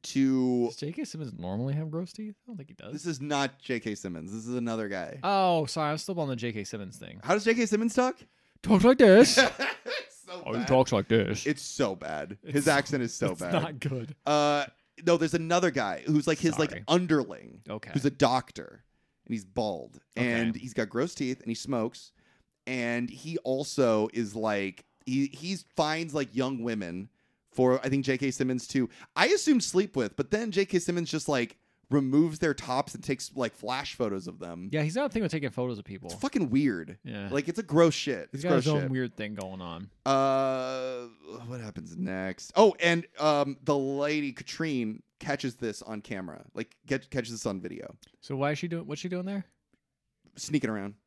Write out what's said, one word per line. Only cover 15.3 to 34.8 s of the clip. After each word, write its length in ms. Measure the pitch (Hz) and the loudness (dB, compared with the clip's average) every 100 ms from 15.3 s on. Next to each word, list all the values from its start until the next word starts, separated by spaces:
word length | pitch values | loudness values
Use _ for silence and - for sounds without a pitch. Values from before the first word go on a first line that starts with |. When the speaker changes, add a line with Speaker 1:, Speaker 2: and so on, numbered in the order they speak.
Speaker 1:
another 360 | 165 160 175 180 | 0 2 2 2
guy 320 | 135 104 78 - | 0 -2 -4 2
who's, 200 | 151 147 | 2 2
like, 120 | 156 | 2
his, 200 | 165 151 | 0 2
like, 120 | 151 | 0
Speaker 2:
Sorry. 120 | - 104 | -2 2
Speaker 1:
underling, 720 | 170 180 151 113 71 53 87 - | 2 4 0 0 -8 -16 -20 -12
Speaker 2:
Okay. 220 | 107 - | -12 -4
Speaker 1:
who's 140 | 135 135 | 0 0
a 40 | |
doctor, 720 | 139 131 127 - - - - _ _ _ _ - | 4 4 4 -2 -14 -16 -18 _ _ _ _ -8
and 80 | |
he's 100 | 117 | -8
bald, 560 | 95 110 107 85 58 - _ 113 | -4 -2 -2 -4 -10 -20 _ -2
Speaker 2:
Okay. 100 | 123 | 0
Speaker 1:
and 240 | 117 113 110 | 2 0 -4
he's 160 | 123 | -6
got 160 | 113 107 | -4 -2
gross 260 | 117 170 | -2 -4
teeth, 260 | - 131 127 | -2 -6 -4
and 80 | 117 | -6
he 60 | |
smokes, 580 | 113 - 127 110 - - _ _ _ _ _ - | -8 -4 -2 -2 -6 -20 _ _ _ _ _ -8
and 440 | 127 120 120 120 | -4 -2 -2 -4
he 260 | 127 160 165 | -8 -8 -6
also 680 | 127 131 147 - 123 107 110 | -2 -2 -2 2 4 4 2
is, 200 | 113 110 | -2 -4
like, 500 | 107 110 101 98 92 _ _ | -2 0 0 -2 -6 _ _
he, 220 | - 131 139 | -4 -2 -2
he 300 | 135 165 190 - - | -4 -8 -8 -6 -2
finds, 380 | 151 160 165 | 0 -2 -2
like, 200 | 147 123 | -4 -2
young 280 | 110 131 131 | -2 -2 -2
women 480 | 117 107 90 87 107 _ _ _ _ | -4 -4 -6 -8 -12 _ _ _ _
for, 260 | - 127 131 | 2 4 4
I 40 | 127 | 2
think, 160 | 135 | 0
J 140 | 135 131 | 0 0
K 120 | 139 | -2
Simmons 360 | - 131 127 - | -2 -2 -2 -2
to, 200 | 135 120 - - - | 0 0 -4 -8 0
I 120 | 226 | 2
assume 320 | 403 302 254 | 4 4 4
sleep 360 | - 180 208 135 | 4 0 0 -2
with, 200 | 104 - | -4 -2
but 140 | 139 | -2
then 200 | 208 226 | -2 0
J 140 | 185 | -2
K 140 | 196 185 | 0 0
Simmons 320 | 175 175 156 | 0 -2 -2
just, 180 | 156 - | -4 0
like, 280 | 135 117 - _ _ _ | 0 0 -6 _ _ _
removes 480 | 143 135 139 165 156 | 0 4 4 4 2
their 160 | 165 | 0
tops 400 | 139 - 127 - | 0 -2 -2 -2
and 100 | 113 | -8
takes, 260 | - 131 - 135 | -6 -6 -6 -4
like, 180 | 120 | -4
flash 400 | - 104 131 135 | -4 -6 -6 -6
photos 320 | - 113 98 90 | -2 -2 -2 -8
of 120 | 92 | -12
them. 300 | 87 85 95 | -12 -10 -6
Speaker 2:
Yeah, 100 | 151 | -2